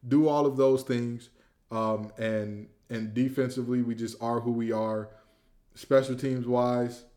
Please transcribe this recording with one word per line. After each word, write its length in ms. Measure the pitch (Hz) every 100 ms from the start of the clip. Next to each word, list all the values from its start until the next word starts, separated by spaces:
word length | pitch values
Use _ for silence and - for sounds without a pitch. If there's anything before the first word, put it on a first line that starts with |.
| 123
do 220 | 139 156
all 160 | 147
of 120 | 143 131
those 240 | 135 131
things. 480 | 131 123 120 120 - _ _ _ _
Um, 420 | 110 110 107 107 -
and, 500 | 113 107 107 104 107 _ _
and 240 | 113 110
defensively, 680 | 110 131 131 127 123 120 123
we 120 | 117
just 260 | 113 113 -
are 180 | 117 120
who 120 | 117
we 200 | 117 113
are. 380 | 110 110 110 107 - _ _ _ _ _
Special 420 | - - 135 131 127
teams 280 | 135 127
wise 600 | 120 123 123 123 120 120 -